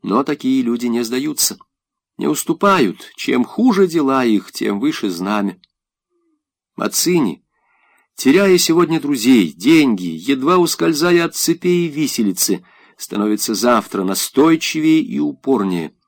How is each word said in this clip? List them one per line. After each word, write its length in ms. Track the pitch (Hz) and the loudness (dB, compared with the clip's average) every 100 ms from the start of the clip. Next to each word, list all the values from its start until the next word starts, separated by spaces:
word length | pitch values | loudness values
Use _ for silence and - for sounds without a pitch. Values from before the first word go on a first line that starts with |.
Но 200 | - 104 | 0 -2
такие 380 | 151 143 131 131 | 0 -4 0 0
люди 260 | 120 120 120 | 0 -2 -2
не 160 | 117 | -2
сдаются, 520 | 113 127 151 135 - - _ _ _ _ _ - | -2 -4 -4 -4 -6 -6 _ _ _ _ _ -6
не 100 | 143 | -4
уступают. 800 | 151 - 165 202 185 107 - - | -2 -4 0 2 2 0 -2 -18
Чем 300 | - - 127 | -10 -4 -2
хуже 420 | - - 247 196 190 | -2 0 2 4 2
дела 380 | 165 139 135 | 2 0 0
их, 260 | 120 104 - | 2 0 -2
тем 300 | - 110 101 | -6 -4 -2
выше 280 | 143 - 104 | -4 -4 -6
знамя. 520 | 85 95 104 101 90 _ _ _ _ _ _ _ _ _ _ _ | -4 -4 -2 -4 -6 _ _ _ _ _ _ _ _ _ _ _
Маццини, 680 | - 104 - 165 175 110 73 _ _ _ _ _ _ _ | -8 -4 -2 0 0 0 -4 _ _ _ _ _ _ _
теряя 400 | - 131 170 196 180 | -2 2 4 4 4
сегодня 420 | - 165 165 160 | 4 2 2 0
друзей, 500 | 143 135 117 123 85 | -2 0 4 4 4
деньги, 540 | 85 110 160 139 101 90 | -2 4 4 4 0 -4
едва 500 | 80 131 135 139 185 | -6 -4 -2 2 2
ускользая 680 | 165 - 165 151 175 175 | 2 0 -2 0 2 2
от 100 | 170 | 0
цепей 520 | - - 170 180 175 170 | -2 -2 0 0 0 0
и 20 | |
виселицы, 760 | 147 143 - 104 90 - 90 _ _ _ _ | -2 -4 0 -2 0 -2 -4 _ _ _ _
становится 580 | - 101 107 104 - | -10 -4 -2 -2 -4
завтра 480 | 101 120 113 - 101 | -2 2 2 0 -4
настойчивее 1000 | 95 95 - - 160 160 - 160 156 160 | -4 -4 -2 2 4 2 0 -2 2 2
и 160 | - 139 | 0 -4
упорнее 760 | 147 135 135 123 98 87 78 _ | -4 -4 -2 0 0 -4 -6 _